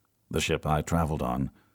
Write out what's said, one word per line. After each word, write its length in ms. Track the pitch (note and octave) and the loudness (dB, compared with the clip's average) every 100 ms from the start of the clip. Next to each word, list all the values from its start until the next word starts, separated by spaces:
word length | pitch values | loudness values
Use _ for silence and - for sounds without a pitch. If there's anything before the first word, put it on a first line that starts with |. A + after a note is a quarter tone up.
| _ _ _ | _ _ _
the 100 | D#2+ | -2
ship 240 | - D2+ | 0 0
I 200 | D2+ D2+ | 2 0
traveled 400 | - E2+ D#2 D2+ | 2 0 0 0
on, 260 | B1+ B1 C2+ - _ | -2 -2 -4 -8 _